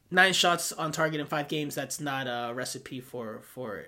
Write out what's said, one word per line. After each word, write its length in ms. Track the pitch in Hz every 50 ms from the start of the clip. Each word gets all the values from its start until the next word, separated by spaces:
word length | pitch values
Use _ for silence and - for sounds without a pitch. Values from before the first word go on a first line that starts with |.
| _ _ 175
nine 200 | 185 185 190 175
shots 400 | - - 180 175 170 - - -
on 180 | - 160 156
target 300 | 151 165 160 156 160 151
in 60 | 147
five 200 | 143 165 151 147
games, 300 | - 165 151 151 147 131
that's 240 | 156 139 131 - -
not 260 | 151 143 135 135 131
a 260 | 127 120 120 120 117 120
recipe 480 | 127 127 127 - 135 - - 143 127
for, 420 | 127 - - 123 117 107 110 113 - - -
for 320 | 127 127 113 101 85 71